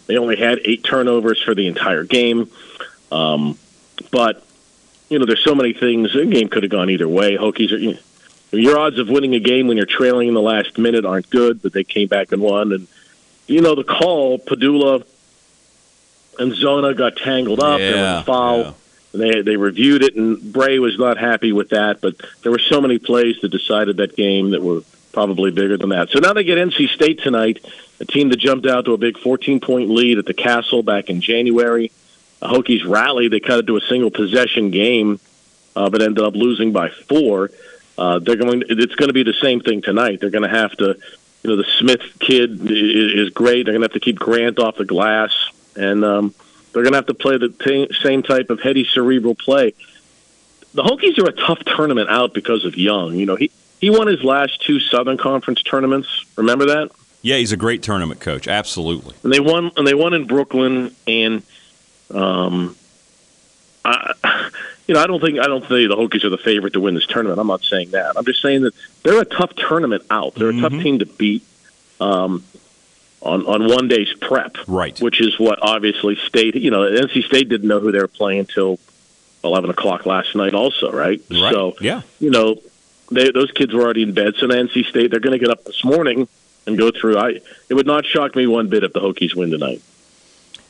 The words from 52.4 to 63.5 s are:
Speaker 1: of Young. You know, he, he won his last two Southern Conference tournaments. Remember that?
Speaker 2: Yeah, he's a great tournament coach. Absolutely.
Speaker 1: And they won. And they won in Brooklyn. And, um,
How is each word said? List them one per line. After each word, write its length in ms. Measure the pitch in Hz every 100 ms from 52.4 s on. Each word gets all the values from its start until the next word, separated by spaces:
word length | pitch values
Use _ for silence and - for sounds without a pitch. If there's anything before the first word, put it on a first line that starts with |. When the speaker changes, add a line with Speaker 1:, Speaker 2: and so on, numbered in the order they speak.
| - 113
Speaker 1:
of 120 | 90 82
Young. 380 | 98 104 85
You 120 | 87 98
know, 100 | 92
he, 160 | - _ _ -
he 100 | 196
won 180 | 220 214
his 160 | 165
last 360 | 131 139 139 -
two 200 | - 143
Southern 360 | 127 123 127 131
Conference 460 | 143 135 - 120
tournaments. 460 | - 135 131 135 131 - - -
Remember 300 | 110 127 139
that? 240 | 151 156 _ _ _
Speaker 2:
Yeah, 140 | 117 135
he's 160 | 113
a 40 | 101
great 280 | 113 120
tournament 340 | 110 98 80 -
coach. 280 | - 69 -
Absolutely. 680 | 101 - - 80 85 64 -
Speaker 1:
And 100 | 120
they 60 | 139
won. 320 | 147 170 170 156
And 100 | 143
they 80 |
won 200 | 139 170
in 120 | 170 123
Brooklyn. 680 | 135 135 131 131 127 123 - -
And, 360 | 113 113 110 - - _ _ _ _ -
um, 640 | 101 95 92 90 90 87 - _ _ _ _ _ _ _